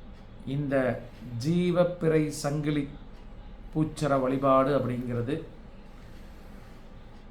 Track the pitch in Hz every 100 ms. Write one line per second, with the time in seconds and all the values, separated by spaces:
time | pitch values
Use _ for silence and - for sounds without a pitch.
0 | - - - - - 139 143 135 127 117
1 | - - 123 117 139 175 180 170 175 -
2 | 160 156 151 - 143 151 147 147 139 -
3 | - - - - - - - 156 156 -
4 | 147 139 127 135 139 135 135 135 120 120
5 | 123 120 120 160 - - - - - -
6 | - - - - - - - - - -
7 | - - -